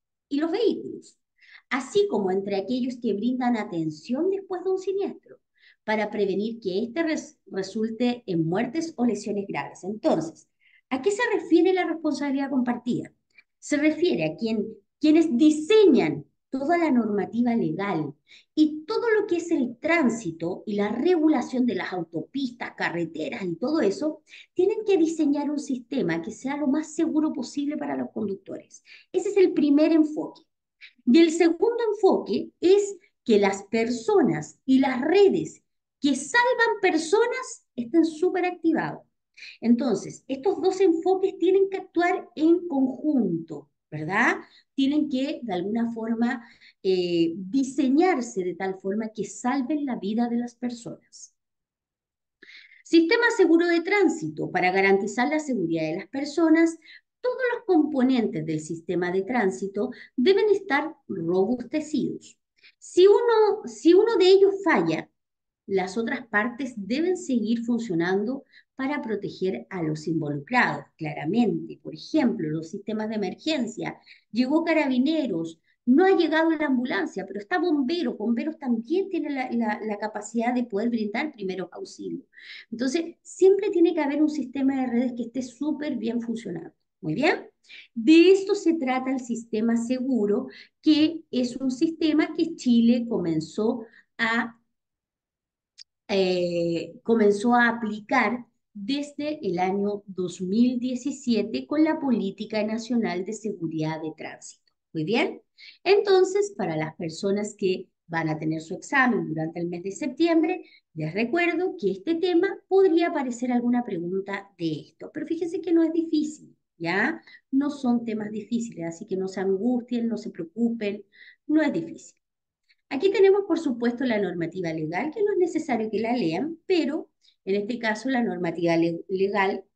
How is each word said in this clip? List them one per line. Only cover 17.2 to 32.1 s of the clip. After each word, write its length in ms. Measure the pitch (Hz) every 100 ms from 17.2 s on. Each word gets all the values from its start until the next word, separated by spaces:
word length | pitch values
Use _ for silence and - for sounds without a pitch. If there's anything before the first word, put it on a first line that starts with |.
| 180 226 247 226
legal 580 | 165 165 202 165 143 - _ - _
y 300 | - 302 - -
todo 240 | 440 466
lo 160 | 427 -
que 120 | 339
es 120 | -
el 260 | 302 247 -
tránsito 840 | 302 339 247 - 165 - 165 - -
y 100 | 202
la 120 | 208
regulación 800 | 240 330 359 311 262 - 254 240
de 80 |
las 180 | 185 170
autopistas, 800 | 180 165 165 - 269 262 - - -
carreteras 680 | 170 170 170 - 139 120
y 140 | 185 165
todo 240 | 254 320
eso, 420 | 208 190 311 - _ - -
tienen 240 | - 381 440 427
que 100 | 359
diseñar 540 | 320 - 285 285 285
un 80 | 285
sistema 640 | - 240 - 277 175 165
que 80 | 170
sea 260 | - 262 285
lo 120 | 285
más 260 | 302 -
seguro 380 | - 302 302 302
posible 440 | 269 240 285 285 247
para 200 | 285 262
los 140 | 247
conductores. 720 | 226 208 190 - - - - _ - _
Ese 180 | 359 392
es 60 | 392
el 160 | 359
primer 380 | - 285 285 320
enfoque. 520 | 320 311 - - - _ _ _ _ - _
Y 140 | - 302
el 140 | 330
segundo 500 | 320 339 - 466 480 453
enfoque 580 | 415 370